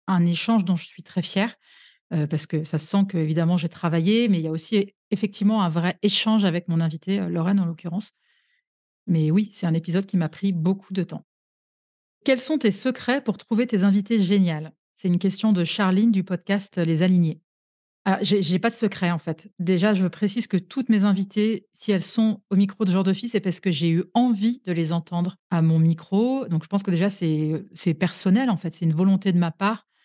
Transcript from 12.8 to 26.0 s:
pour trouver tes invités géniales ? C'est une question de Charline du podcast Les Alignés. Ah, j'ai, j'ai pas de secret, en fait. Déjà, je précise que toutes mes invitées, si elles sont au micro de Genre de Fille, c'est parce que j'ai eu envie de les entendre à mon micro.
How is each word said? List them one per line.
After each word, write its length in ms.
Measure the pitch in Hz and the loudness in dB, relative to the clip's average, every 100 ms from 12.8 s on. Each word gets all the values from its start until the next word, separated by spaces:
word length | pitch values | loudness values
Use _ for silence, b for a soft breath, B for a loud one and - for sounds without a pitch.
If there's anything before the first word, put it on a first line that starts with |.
| 254 254 - 269 | -2 -4 -2 -2
pour 140 | 269 196 | -2 -6
trouver 300 | - 220 247 | -4 -2 0
tes 160 | 208 | 0
invités 380 | 196 196 202 226 | 2 0 0 0
géniales ? 520 | 180 202 180 156 156 - _ | 2 2 2 0 -8 -18 _
C'est 140 | _ 185 | _ -2
une 100 | 175 | 0
question 340 | 190 190 220 | 0 0 2
de 120 | 190 | 2
Charline 460 | 170 - 190 185 233 | 0 0 0 2 4
du 140 | 190 | 2
podcast 540 | 180 180 - 196 196 - | 0 -6 -2 -4 -2 -2
Les 240 | 165 160 | 0 2
Alignés. 380 | 185 180 165 151 _ _ _ _ _ _ | 4 4 2 -2 _ _ _ _ _ _
Ah, 140 | - 190 | -2 0
j'ai, 200 | 196 208 | 2 0
j'ai 160 | 160 180 | 2 0
pas 120 | 233 | -2
de 40 | |
secret, 360 | 233 208 - 175 | -2 -4 -2 -2
en 80 | 170 | -2
fait. 320 | - 160 - - | -6 -10 -12 -8
Déjà, 360 | 175 185 208 | -2 2 2
je 120 | 202 180 | 2 0
précise 400 | - 208 220 - | 0 -4 -2 -2
que 100 | 185 | -4
toutes 320 | - 269 254 | -4 -6 0
mes 160 | 214 | 2
invitées, 640 | 202 196 196 214 214 226 - | 2 2 -2 -2 -2 -2 -10
si 200 | _ - | _ -2
elles 100 | 190 | -2
sont 400 | - - 220 220 _ | -2 0 0 0 _
au 60 | 196 | 2
micro 280 | 202 - | 2 0
de 60 | 202 | 0
Genre 140 | 185 | 2
de 80 | 190 | 0
Fille, 160 | 190 240 | -2 -2
c'est 120 | 208 | -2
parce 200 | 190 165 | -2 -2
que 100 | 190 | -2
j'ai 200 | 147 165 | 0 0
eu 140 | 165 185 | 0 0
envie 460 | 233 254 208 214 247 | 0 2 2 0 -2
de 80 | - | -4
les 200 | 170 160 | -4 -2
entendre 440 | 170 165 175 180 - _ | -2 -4 -4 -4 -6 _
à 120 | 170 | 0
mon 160 | 160 160 | 2 4
micro. 680 | 165 165 | 4 2